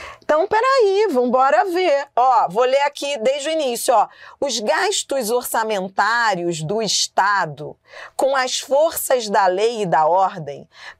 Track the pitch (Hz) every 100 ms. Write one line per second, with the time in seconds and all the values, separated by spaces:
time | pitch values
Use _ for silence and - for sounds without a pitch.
0 | - - - 302 392 427 508 539 415 392
1 | 427 254 247 247 269 302 403 339 370 277
2 | 285 - 254 233 165 190 254 269 285 285
3 | 285 285 220 285 277 320 277 233 - 233
4 | 180 - - - 277 233 214 311 381 392
5 | - 269 208 240 247 247 220 208 185 -
6 | 202 233 233 185 175 165 156 208 214 -
7 | - - 196 202 165 135 147 - _ -
8 | - - 269 269 254 - - 277 330 -
9 | - 254 214 208 190 185 226 240 196 170
10 | 156 180 190 196 143 139 - - - -